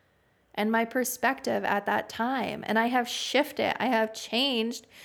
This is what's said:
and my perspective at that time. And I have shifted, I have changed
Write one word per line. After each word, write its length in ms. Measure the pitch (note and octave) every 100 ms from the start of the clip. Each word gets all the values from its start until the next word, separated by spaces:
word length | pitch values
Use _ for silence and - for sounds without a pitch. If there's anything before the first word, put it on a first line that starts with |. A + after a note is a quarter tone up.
| _ _ _ _ _
and 180 | - G#3+
my 140 | A3+ A3+
perspective 800 | C4 A#3+ - A#3 C4+ - G#3+ G3+
at 200 | G3+ G3+
that 200 | G#3 -
time. 560 | - A#3 C4 G3+ - -
And 100 | G#3+
I 80 | A#3
have 220 | B3+ A#3+
shifted, 640 | - - B3+ D4 - G#3 -
I 60 | B3
have 260 | A3+ A3
changed 760 | A3 - A3+ C#4 A#3+ A3+ B3+ - -